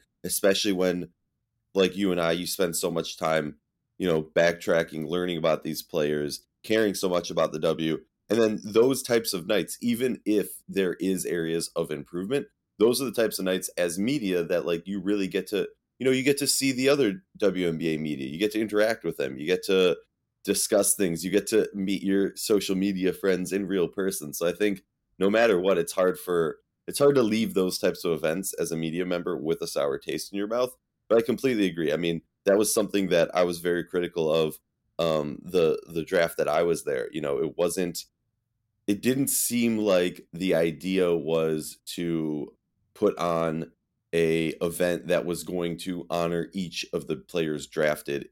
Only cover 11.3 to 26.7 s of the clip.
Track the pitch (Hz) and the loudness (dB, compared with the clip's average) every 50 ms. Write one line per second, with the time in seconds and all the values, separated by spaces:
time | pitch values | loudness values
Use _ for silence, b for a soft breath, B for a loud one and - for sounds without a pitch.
11.3 | 85 85 82 82 82 85 82 - - 85 82 - 78 71 71 - - 90 95 104 | -4 -2 -2 -2 -2 -2 -4 -4 -4 -6 -4 -4 -6 -8 -8 -8 -8 -8 -6 -4
12.3 | 135 147 143 - _ _ _ _ _ - 104 120 123 120 139 120 101 - 113 104 | -4 -4 -4 -8 _ _ _ _ _ 2 4 4 4 2 -2 -2 0 0 0 0
13.3 | - - 95 92 92 92 90 - - - 90 87 82 92 101 120 143 147 110 92 | 0 -2 -2 -2 -2 -2 -4 -6 -4 -2 -2 -2 -2 -2 -2 -2 -2 -2 -2 0
14.3 | 92 87 85 80 90 85 - 85 85 85 - 95 101 101 85 98 104 101 98 95 | 0 0 0 0 -2 -2 0 0 -2 -2 -4 -6 -8 -4 -2 0 0 0 0 -2
15.3 | 98 95 92 - 104 95 82 - - _ _ _ _ - 123 131 131 127 127 139 | -2 -4 -4 -2 -2 -2 -2 -4 -8 _ _ _ _ -2 0 2 2 4 2 2
16.3 | 139 - 139 127 - - 135 135 127 123 131 131 147 143 131 101 95 95 - _ | 2 2 0 0 0 0 0 0 0 2 2 2 4 4 4 2 0 -2 -8 _
17.3 | - - 107 98 92 92 90 85 82 78 82 80 80 76 78 78 73 67 67 65 | -6 0 0 0 2 2 0 0 0 0 0 -2 -2 -2 -2 -4 -4 -6 -6 -8
18.3 | 73 85 104 104 104 107 110 104 104 104 104 113 110 - - 85 82 - 71 65 | -2 -2 -2 0 0 -2 -2 0 2 2 2 2 0 -2 -4 -4 -4 -2 -4 -4
19.3 | 67 65 73 80 92 90 - - 95 95 92 90 - - - _ _ _ _ _ | -4 -4 -2 0 0 0 0 2 2 4 4 4 2 0 -6 _ _ _ _ _
20.3 | _ _ - 98 98 - - - - 101 101 - - - 101 87 85 82 85 92 | _ _ -4 -2 -2 0 0 2 2 4 4 2 2 2 0 0 0 -2 -2 0
21.3 | 92 101 98 - 110 107 92 - - 101 95 98 98 87 - 98 98 98 98 95 | 0 0 2 2 2 2 2 2 -2 -4 -4 -2 -2 -2 0 0 2 2 2 0
22.3 | - - - - 110 98 - - 95 92 95 101 95 90 92 90 85 - - 98 | -2 -4 -2 0 2 2 2 0 0 0 0 0 0 0 0 -2 -2 0 0 0
23.3 | 92 87 92 - 92 101 101 90 98 95 85 82 - - 95 95 95 - 78 73 | 0 0 0 -2 -2 -2 -2 -2 0 0 0 0 -2 -2 -4 -2 -4 -4 -8 -10
24.3 | - - 85 87 87 - 104 104 98 - - _ _ _ _ _ _ - 92 98 | -6 -2 -2 -2 0 0 0 0 0 -4 -8 _ _ _ _ _ _ 0 2 2
25.3 | 104 113 117 117 101 87 92 98 95 87 82 - - 95 92 92 90 - - 90 | 4 4 6 6 4 4 4 2 2 2 0 0 0 2 2 2 2 0 -4 -2
26.3 | 90 85 82 76 71 - _ _ | 0 0 0 0 -2 -6 _ _